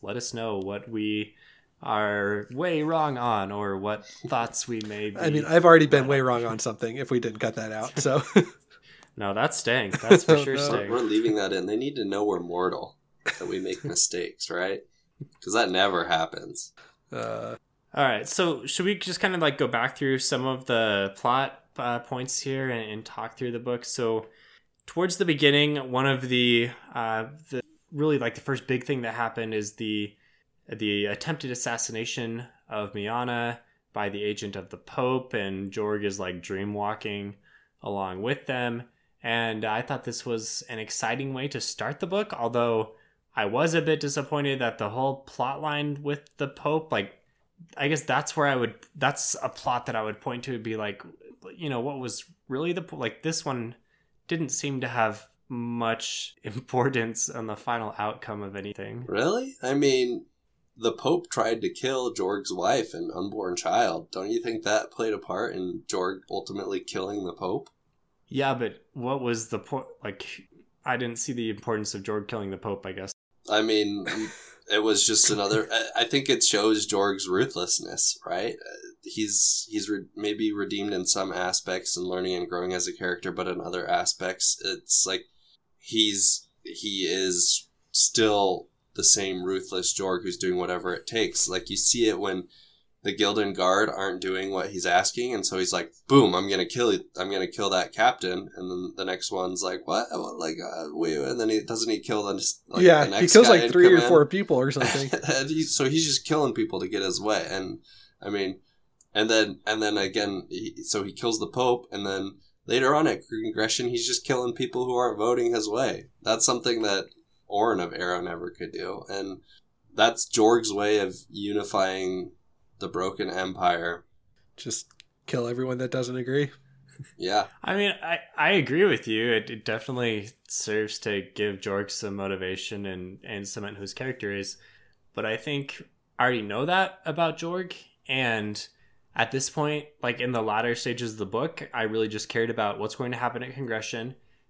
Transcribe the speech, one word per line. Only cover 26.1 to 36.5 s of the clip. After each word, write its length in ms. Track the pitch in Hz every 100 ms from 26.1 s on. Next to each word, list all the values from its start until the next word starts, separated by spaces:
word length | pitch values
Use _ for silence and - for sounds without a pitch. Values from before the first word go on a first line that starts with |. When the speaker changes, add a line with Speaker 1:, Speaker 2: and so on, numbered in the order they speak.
| 131 127
Speaker 1:
the, 440 | 123 123 117 120 - - 120
uh, 300 | 113 110 113 151 -
the 100 | 127 - _ _
really, 260 | 151 156 143
like, 180 | 120 -
the 60 |
first 260 | - 131 -
big 160 | 127
thing 200 | 127 135
that 100 | 117
happened 400 | 110 113 117 110
is 200 | 110 104
the, 400 | - 110 107 104 - _ _ _ _ -
the 380 | 107 107 101 101
attempted 460 | 104 - 151 135
assassination 960 | 123 127 117 - 113 117 - 117 113 123 _ -
of 280 | 107 101 104
Miana 640 | 104 117 123 120 117 117 _ _ _
by 160 | - 104
the 140 | 101
agent 320 | 104 104 104 101
of 140 | 92
the 80 | -
Pope, 560 | - - 127 131 127 117
and 360 | 98 95 98
Jorg 320 | 104 104 104
is, 160 | 104 98
like, 220 | 92 90
dream 320 | -